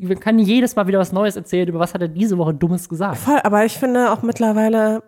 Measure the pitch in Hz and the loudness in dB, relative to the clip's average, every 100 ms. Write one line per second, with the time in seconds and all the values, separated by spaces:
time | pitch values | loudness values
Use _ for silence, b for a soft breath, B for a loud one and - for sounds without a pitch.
0 | 185 190 214 226 196 247 240 214 190 196 | -6 -4 2 4 4 4 2 0 0 0
1 | 180 185 208 202 - 180 180 165 175 180 | 0 0 -2 -4 -4 -2 0 -2 -2 -2
2 | 170 160 220 180 160 147 170 180 - 165 | -6 -2 -2 0 -2 0 -2 -2 -6 -6
3 | 196 127 - 294 214 208 220 - 254 247 | -6 -4 0 0 2 2 2 0 -2 2
4 | 233 226 233 233 220 214 220 226 214 220 | 0 0 -2 -2 0 2 2 2 0 -2